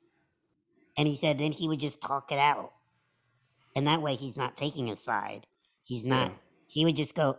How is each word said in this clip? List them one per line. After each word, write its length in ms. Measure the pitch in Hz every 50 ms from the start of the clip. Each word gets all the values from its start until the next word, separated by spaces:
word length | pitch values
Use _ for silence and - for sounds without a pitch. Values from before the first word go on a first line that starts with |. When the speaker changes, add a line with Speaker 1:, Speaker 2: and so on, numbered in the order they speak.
| _ _ _ _ _ _ _ _ _ _ _ _ _ _ _ _ _ _ _
Speaker 1:
And 120 | 147 147 143
he 80 | 143
said 200 | 131 - 156 147
then 140 | 135 147 156
he 160 | 151 - 175
would 120 | 156 156 139
just 200 | 147 147 - -
talk 320 | - - 139 139 - -
it 80 | 147 139
out. 340 | 139 147 143 - - - - _ _ _ _ _ _ _ _ _ _ _ _ _ _ _ _ _ _ _ -
And 120 | 139 139
that 140 | - 156 165
way 140 | 151 147 135
he's 220 | 110 139 131 110
not 180 | 139 127 127 -
taking 340 | - 143 147 139 151 123 117
a 60 | 104
side. 500 | - - - 113 101 101 104 104 107 - _ _ _ _ _ _ _ _
He's 220 | - 127 120 110
not, 260 | 127 131 131 127 -
Speaker 2:
Yeah. 60 | 95 - - _ _ _ _
Speaker 1:
he 180 | _ - 151 156
would 100 | 170 156
just 180 | 135 151 - -
go, 220 | 175 156 135 135